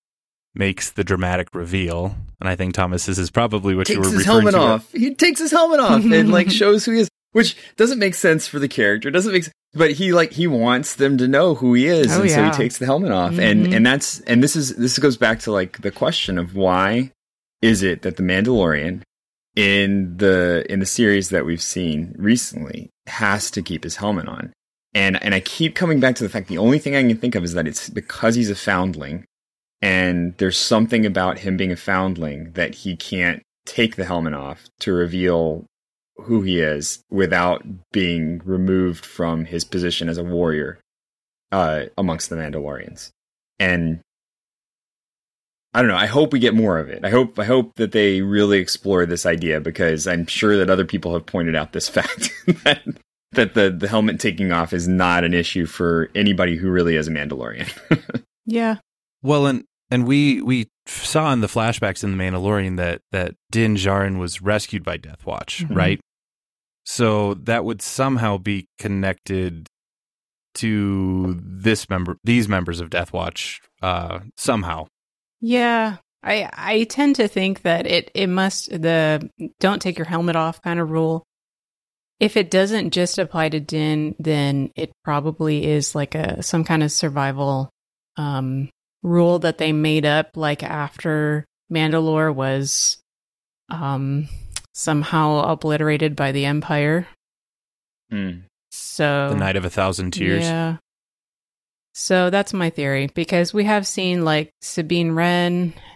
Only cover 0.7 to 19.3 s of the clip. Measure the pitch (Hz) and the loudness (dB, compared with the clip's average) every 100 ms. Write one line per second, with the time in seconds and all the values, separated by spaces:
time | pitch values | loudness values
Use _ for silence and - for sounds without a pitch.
0.7 | 92 - - 95 92 90 90 87 90 85 | -2 -6 -4 -2 0 0 -2 -4 -8 -4
1.7 | 95 87 85 92 - - - 92 90 92 | -2 -2 -4 -4 -6 -14 -8 -4 -2 -2
2.7 | 90 90 90 - 95 87 - 117 104 98 | -2 -2 -2 -2 -2 -2 0 0 0 0
3.7 | 95 92 202 190 202 190 226 208 190 127 | 0 0 0 2 2 4 6 6 6 4
4.7 | 110 - 302 262 269 349 285 320 320 330 | 2 -2 -2 0 -2 -4 -2 2 4 6
5.7 | 302 214 226 220 - 214 208 190 190 208 | 4 6 6 6 6 6 4 4 4 4
6.7 | 208 233 226 202 _ _ 220 - - - | 4 4 2 2 _ _ 2 2 -2 -6
7.7 | - 233 262 196 180 185 160 - 147 139 | 2 2 2 0 2 2 2 0 -4 -2
8.7 | - 101 110 135 170 208 185 160 - _ | 2 2 2 0 0 2 0 -2 -12 _
9.7 | 147 160 147 190 170 160 135 170 123 120 | 2 2 2 2 4 2 0 0 2 2
10.7 | 123 147 - 139 135 127 139 180 139 127 | 2 -2 0 2 4 4 4 4 4 4
11.7 | 120 143 165 131 165 190 151 - - 120 | 4 4 4 4 4 4 4 4 2 -2
12.7 | - 127 143 190 95 87 87 110 104 90 | -2 0 0 2 0 0 2 4 4 4
13.7 | 92 120 139 - - - 120 147 165 131 | 4 4 2 -2 -6 2 4 4 2 -4
14.7 | - 123 - 147 120 113 113 - 101 92 | -2 -2 2 2 4 0 0 -2 -2 -2
15.7 | - 101 - 131 - - 87 87 95 92 | -6 -8 -2 -2 -2 -2 -4 -4 0 2
16.7 | 90 98 117 131 _ _ _ _ - 113 | 4 4 2 -2 _ _ _ _ 0 2
17.7 | 101 95 85 95 85 92 92 117 117 85 | 4 2 -2 -4 -2 0 2 2 2 2
18.7 | 73 80 98 - _ _ | 0 -4 -8 -14 _ _